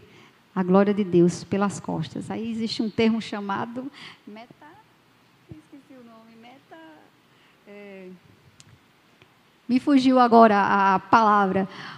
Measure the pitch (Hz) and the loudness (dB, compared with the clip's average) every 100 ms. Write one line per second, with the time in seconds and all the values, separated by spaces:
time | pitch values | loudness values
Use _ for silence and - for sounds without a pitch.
0 | - - - _ _ 185 180 190 202 202 | -20 -20 -20 _ _ -6 2 4 4 0
1 | 190 175 175 170 - 196 202 - - 170 | 0 4 4 2 -6 -4 -4 -4 -8 -8
2 | 160 - - 202 226 226 226 - 226 - | -8 -10 -10 -10 -8 -8 -8 -6 -6 0
3 | 226 226 - 214 202 196 233 233 269 - | 0 0 -6 -10 -8 -8 -8 -12 -14 -16
4 | - - - 214 247 - 302 381 _ _ | -20 -20 -20 -20 -20 -20 -20 -20 _ _
5 | _ _ _ _ _ 311 _ 277 262 262 | _ _ _ _ _ -20 _ -20 _ -20
6 | 233 226 226 226 233 269 _ 330 320 311 | -20 -20 -20 -20 -20 -20 _ -20 -20 -20
7 | 311 _ _ _ _ _ - 202 202 190 | _ _ _ _ _ _ -20 -20 -20 -20
8 | 185 180 _ _ _ _ - - _ _ | -20 -20 _ _ _ _ -20 -20 _ _
9 | _ _ _ _ _ _ - 247 - 277 | _ _ _ _ _ _ -4 -4 2 2
10 | 262 254 240 226 226 202 196 202 196 190 | 4 4 6 6 6 4 2 2 2 0
11 | - 233 220 208 196 190 190 - - | 2 2 4 2 2 -2 -4 -8 -18